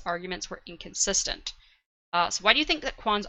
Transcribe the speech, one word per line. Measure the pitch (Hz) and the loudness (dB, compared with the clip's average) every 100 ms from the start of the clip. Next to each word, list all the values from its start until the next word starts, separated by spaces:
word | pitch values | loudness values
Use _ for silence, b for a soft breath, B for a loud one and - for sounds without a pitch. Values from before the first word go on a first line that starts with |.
| 185 | -4
arguments | 170 185 175 - | -4 -6 -8 -8
were | 185 - | -12 -14
inconsistent. | 170 180 - - 190 - - - - - _ _ _ _ | -14 -8 -2 2 2 0 -4 -8 -12 -18 _ _ _ _
Uh, | 175 170 | 0 2
so | - | 4
why | 196 | 6
do | 247 | 6
you | 302 | 4
think | 320 | 0
that | 262 - | -2 -4
Quan's | 226 208 | 0 0